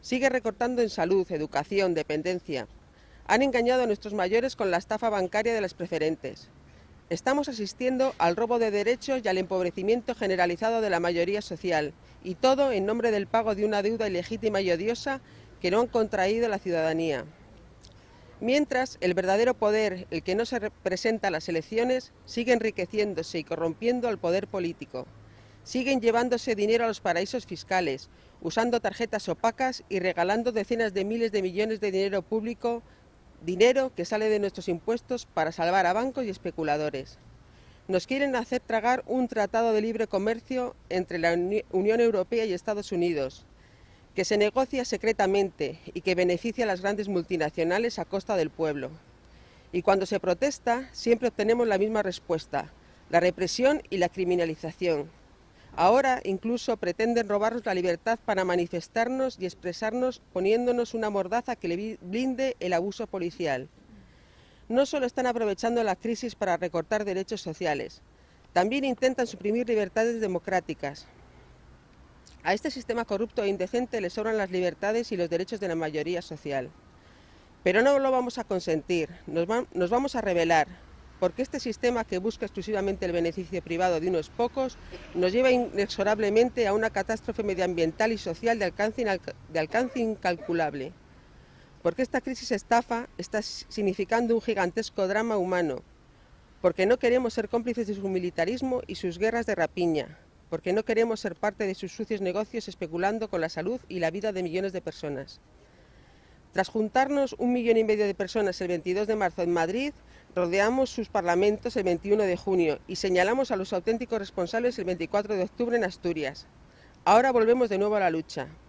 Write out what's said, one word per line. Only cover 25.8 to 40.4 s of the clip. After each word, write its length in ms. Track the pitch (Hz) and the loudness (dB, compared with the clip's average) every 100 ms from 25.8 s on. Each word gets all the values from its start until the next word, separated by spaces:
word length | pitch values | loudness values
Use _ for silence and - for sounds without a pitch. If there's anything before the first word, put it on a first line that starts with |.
| 254 262 | 0 2
llevándose 540 | 226 233 247 233 - | 2 2 2 0 -2
dinero 300 | 214 208 226 | 0 2 2
a 20 | 233 | 2
los 140 | 208 | -2
paraísos 460 | 196 170 196 254 - | 0 0 0 -4 -8
fiscales, 640 | 170 - 185 170 131 - - - - | -14 -2 0 0 -4 -8 -20 -20 -8
usando 380 | 170 226 233 233 | -4 0 2 2
tarjetas 500 | 214 - 233 214 - | -2 -4 -4 -4 -4
opacas 540 | 165 226 - 262 254 - | 0 -2 0 -4 -4 -6
y 100 | 190 | -2
regalando 540 | 180 175 175 208 240 | -2 0 2 2 0
decenas 420 | 220 196 233 220 | -2 -2 0 0
de 100 | 190 | 0
miles 280 | 196 226 226 | -2 0 0
de 100 | 208 | 0
millones 380 | 185 180 214 220 | -2 0 -2 0
de 100 | 208 | 0
dinero 320 | 190 196 196 | 0 0 0
público, 600 | 180 220 214 240 233 233 - - - - - - | -2 -4 -4 -4 -4 -4 -8 -20 -20 -20 -20 -12
dinero 480 | 160 180 233 254 262 - | -6 4 6 6 2 -2
que 80 | |
sale 240 | 175 214 214 | -2 0 2
de 100 | 214 | 2
nuestros 300 | 202 - - | 0 -4 -4
impuestos 580 | 170 - 233 - 247 - | -4 -2 -4 -2 -8 -4
para 240 | - 156 | -2 -2
salvar 360 | 165 165 190 175 | 0 2 4 4
a 60 | |
bancos 320 | 196 254 262 | 2 0 -2
y 60 | 233 | -6
especuladores. 880 | 190 180 - 156 147 151 143 139 - - - - - - - - | -4 -8 -4 0 0 0 -4 -10 -16 -20 -20 -20 -20 -20 -20 -2
Nos 180 | 185 - | -2 0
quieren 300 | 262 277 254 | 0 2 0
hacer 240 | 233 247 | -2 -4
tragar 420 | - 226 220 254 - | 0 0 2 0 0
un 180 | 254 247 | 0 0
tratado 460 | 220 202 226 233 | 0 0 2 2
de 80 | 214 | 2
libre 260 | 220 220 226 | 0 -2 -2
comercio 680 | 196 202 226 | 0 0 -2